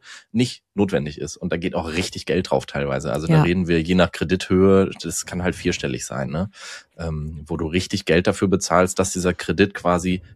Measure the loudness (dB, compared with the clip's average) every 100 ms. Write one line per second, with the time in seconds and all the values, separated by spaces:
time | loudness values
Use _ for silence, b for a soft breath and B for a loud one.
0 | B B B 0 0 -2 _ -2 0 0
1 | -2 -6 -10 -6 -4 -2 -2 -4 -4 -4
2 | -4 -6 -2 -2 2 -2 -2 -4 -2 -2
3 | -2 -4 4 4 4 2 2 0 2 4
4 | 2 0 -2 0 2 4 6 6 4 -2
5 | -8 -8 -8 -4 -4 -2 -2 -2 -4 -6
6 | -6 -6 -4 -4 -6 B B B B -10
7 | -6 -6 -6 -10 -8 -4 -2 -2 -2 -6
8 | 2 4 4 0 0 0 2 4 4 2
9 | -2 0 -2 -2 -4 2 2 2 0 0
10 | 0 -4 b